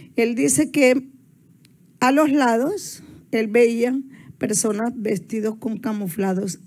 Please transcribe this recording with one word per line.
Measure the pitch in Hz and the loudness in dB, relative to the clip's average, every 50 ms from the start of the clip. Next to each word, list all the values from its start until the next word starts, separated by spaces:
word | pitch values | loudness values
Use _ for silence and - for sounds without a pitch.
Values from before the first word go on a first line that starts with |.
| - - - | -20 -8 -2
él | - 233 233 240 | 0 0 0 0
dice | 226 269 285 - 294 311 - | 0 0 2 2 2 0 0
que | - 294 269 254 254 262 254 - - - _ _ _ _ _ _ _ _ - _ _ _ _ _ _ _ | 2 4 4 4 4 2 0 -6 -14 -20 _ _ _ _ _ _ _ _ -20 _ _ _ _ _ _ _
a | 247 254 | 2 2
los | 277 294 311 302 | 4 4 4 4
lados | 269 294 262 233 226 226 254 320 427 381 - - - - - - - - - _ | 4 2 2 2 2 2 0 -2 -4 -4 -8 -12 -14 -18 -20 -20 -20 -20 -10 _
él | - 226 220 214 | -4 -2 -2 0
veía | 208 240 240 233 233 233 233 247 262 277 269 - - - - - - - | 4 4 4 4 4 2 0 0 0 -2 -6 -8 -14 -20 -20 -20 -10 -8
personas | - 214 214 - - 214 208 208 226 240 240 | -4 -2 -2 -2 -2 -2 -2 -2 -4 -4 -6
vestidos | 233 196 214 214 185 - - 226 220 208 220 214 | -4 -4 -4 -4 -4 -4 -6 -6 -4 -4 -4 -6
con | 220 - 233 220 190 | -6 -6 -8 -8 -6
camuflados | - 220 214 208 202 180 156 - 196 196 185 185 208 190 - - - | -6 -6 -6 -4 -6 -6 -4 -4 -2 -2 -2 -2 -4 -6 -8 -10 -8